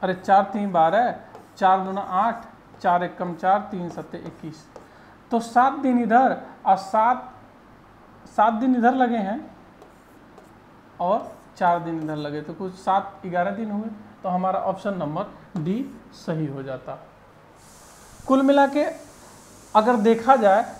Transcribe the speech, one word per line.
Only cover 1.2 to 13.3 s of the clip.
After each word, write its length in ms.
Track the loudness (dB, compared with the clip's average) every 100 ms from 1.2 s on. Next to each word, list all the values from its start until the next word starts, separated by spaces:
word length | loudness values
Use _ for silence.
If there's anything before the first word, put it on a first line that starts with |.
| -14 -20 -20 0
चार 220 | 2 2
दूना 220 | 0 -6
आठ, 440 | -4 0 0 -2 -12 -20 -20 -4
चार 220 | 0 2
एकम 300 | 0 -6 -8 -4
चार, 240 | 2 2 0
तीन 180 | -8 -8
सत्ते 280 | -10 -14 -14
इक्कीस, 460 | -14 -14 -16 -16 -20 -20 -20 -20 -20 -20 -4
तो 80 | -4
सात 340 | 0 2 2
दिन 280 | 2 0 0
इधर 340 | 4 4 4 0 -8 -8 0
और 120 | 0
सात, 520 | 2 2 2 0 -4 -20 -20 -20 -20 -20 -20 -20 -20 -20 -14 0
सात 180 | 2
दिन 220 | 2 0 2
इधर 200 | 2 4
लगे 220 | 0 0
हैं 220 | -2 -6 -10 -20 -20 -20 -20 -20 -20 -20 -20 -20 -20 -20 -20 -20 -20 -6
और 300 | -2 -2 -4 -18 -20 -2
चार 220 | 0 0
दिन 220 | -2 -6
इधर 120 | -6 -6
लगे, 260 | -6 -8
तो 120 | -10
कुल 180 | -10 -10
सात, 500 | -8 0 0 -2 -12
ग्यारह 260 | -6